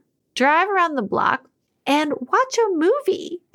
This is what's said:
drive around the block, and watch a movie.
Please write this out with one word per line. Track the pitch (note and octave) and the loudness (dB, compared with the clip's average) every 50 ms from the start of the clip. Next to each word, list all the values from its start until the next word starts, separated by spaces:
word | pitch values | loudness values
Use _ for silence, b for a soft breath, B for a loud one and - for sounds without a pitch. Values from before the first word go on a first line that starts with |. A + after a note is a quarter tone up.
| _ _ _ _ _ _ _ | _ _ _ _ _ _ _
drive | - B3 C#4 D4+ E4 F#4 G4+ | 0 0 2 2 2 0 0
around | G4+ F#4+ E4+ E4 D4+ | 0 0 0 0 -2
the | C4 | -4
block, | G#3 G3 - - - - - - - _ _ _ _ _ _ _ _ | -4 -2 -2 0 0 0 -2 -2 -6 _ _ _ _ _ _ _ _
and | - C#4 D4 D4+ D4+ C#4 - | -2 0 0 0 -2 -4 -6
watch | B3+ - - A4 C5 C5 - A#4 | -4 0 0 0 0 0 0 0
a | A4+ G4+ F#4 | 0 2 2
movie. | D4+ D#4 F#4 B4+ D5 C5 G4 - - - - F4 F4+ - _ | 2 2 2 2 2 0 -2 -2 -2 -6 -10 -12 -14 -8 _